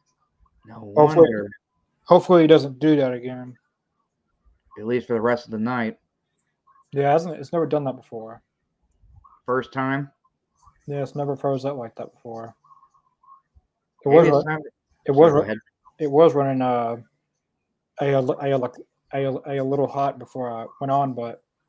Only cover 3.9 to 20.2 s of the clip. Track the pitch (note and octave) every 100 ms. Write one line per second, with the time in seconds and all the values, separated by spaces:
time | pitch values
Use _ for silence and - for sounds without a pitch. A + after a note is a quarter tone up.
3.9 | _ _ _ _ _ _ _ _ - G#2+
4.9 | B2 A2+ A#2 A#2 A#2+ - A2 A2 B2+ A2+
5.9 | A2 _ _ _ _ _ _ _ _ _
6.9 | C#3 C#3 D#3 E3+ D3+ C3+ E3+ D#3 D3+ C#3
7.9 | B2+ - A#2 A2 A2+ _ _ _ _ _
8.9 | _ _ - _ _ - B2+ A#2+ C#3 C3
9.9 | C3+ C#3+ _ _ _ _ _ _ _ -
10.9 | C#3+ C3+ D3 C#3+ C3 C#3+ C3+ C3+ C#3 A2+
11.9 | - B2 _ A#2+ A2+ A2+ - _ _ _
12.9 | _ _ _ _ - _ _ _ _ _
13.9 | _ C#3+ D3 E3+ C#3 D3+ D#3 - - _
14.9 | _ - C#3 E3 D3 G#2+ G#2+ - _ _
15.9 | _ D3+ C#3 E3 C#3+ C#3 C3 B2+ B2 A#2
16.9 | A#2 A#2 _ _ _ _ _ _ _ _
17.9 | - C#3 C#3 B2+ D#3 C#3 C#3 B2 - -
18.9 | _ _ C#3 C3+ B2+ D3 C#3 C3+ C#3 C3
19.9 | C#3 C#3 B2+